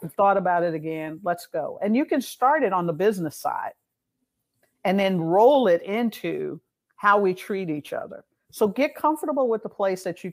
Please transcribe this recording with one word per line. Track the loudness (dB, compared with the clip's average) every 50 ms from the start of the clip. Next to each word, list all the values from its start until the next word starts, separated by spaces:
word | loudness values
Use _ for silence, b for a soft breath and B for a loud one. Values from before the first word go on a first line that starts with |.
| -8 -6 0
thought | 2 4 4 4 4
about | 2 2 2 2
it | 2 0
again. | -2 -4 -4 -6 -6 -6 -6 -8 -10 -6
Let's | -4 -4 -4 -4 -6
go." | -8 -8 -6 -6 -6 -6 -4
And | -2 0 2
you | 2 2
can | 2 0 -2
start | -2 -4 -2 0 2 2 4 4
it | 2 0
on | 0 0 0
the | -2 -2
business | 0 0 0 0 0 -4 -6 -6
side | -6 -6 -6 -6 -6 -8 -10 -12 _ _ _ _ _ _ _ _ _ _ _ _ _ _ _ _ _ _ _ _ _ -2
and | 0 2 2
then | 2 2 0 0
roll | 0 2 4 6 6 8 6 6 4
it | 4 2 2
into | 0 -2 -4 -2 -2 -2 -4 -6 -6 -6 -6 -6 -6 -8 -10 -12 -16 _ _ _ _ _ _
how | -2 2 4 4 4
we | 4 2 0
treat | -2 -6 -6 -6 -6 -4 -4
each | -6 -6 -8 -8
other. | -8 -10 -8 -10 -14 -18 -20 _ _ _ _ _
So | -4 -2 -2
get | 0 0 0 -2 -2 -2
comfortable | 0 0 0 0 0 -2 -4 -2 0 0 0
with | 0 -2
the | -4 -8
place | -6 -2 -2 -2 -2 -2 -4
that | -8 -8 -8 -10
you | -14